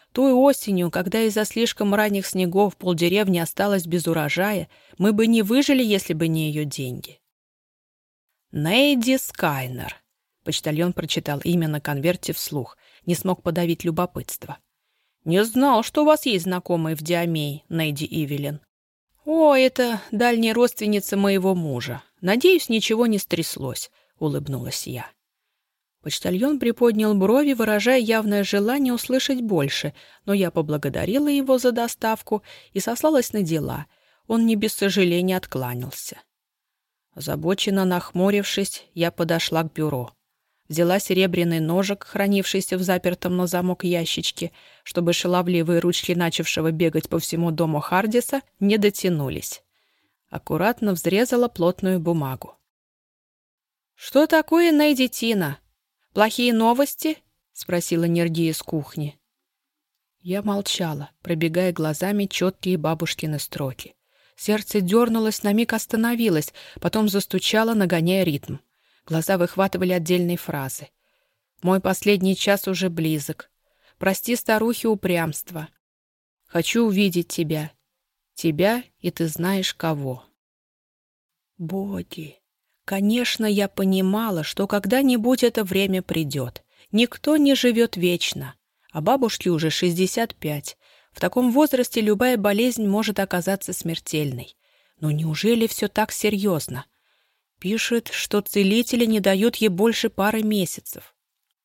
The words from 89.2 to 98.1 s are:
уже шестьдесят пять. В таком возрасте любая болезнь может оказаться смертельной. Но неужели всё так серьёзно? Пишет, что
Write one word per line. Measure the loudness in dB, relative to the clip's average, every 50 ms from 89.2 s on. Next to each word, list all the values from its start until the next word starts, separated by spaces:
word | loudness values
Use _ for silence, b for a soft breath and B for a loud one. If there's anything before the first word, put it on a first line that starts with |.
| 2 0 -2 -2 -2 0
уже | 0 0 0 0
шестьдесят | 0 0 0 0 0 0 0 0 0 -2 -4 -4 -6
пять. | -8 -8 -6 -6 -6 -8 -12 -16 b b b b b b b
В | _ -4
таком | -4 -2 0 0 2 2
возрасте | 4 4 4 4 2 0 0 0 -2 0
любая | 0 2 2 2 2 2 2 2
болезнь | 2 0 2 2 2 0 0 0 0 0
может | 0 0 0 -2 -2 -2
оказаться | -2 -2 -2 -2 -2 -2 -4 -4 -6 -8 -10
смертельной. | -8 -6 -6 -6 -6 -6 -6 -4 -2 -2 -2 -4 -8 -10 -14 -18 _ _ _ _ _ _ _ _ _
Но | -4 -2
неужели | -2 -2 -2 -2 -2 0 0 2 2 2 2 0
всё | -2 -4 -4 -2
так | 0 -2 -2 -2 -2
серьёзно? | -2 -2 0 0 0 0 0 0 -2 -2 -6 -10 -10 -12 -14 _ _ _ _ _ _ _ _ _ _ _ _ _ _
Пишет, | -6 -4 -2 -2 -2 -2 -2 -2 -2
что | -4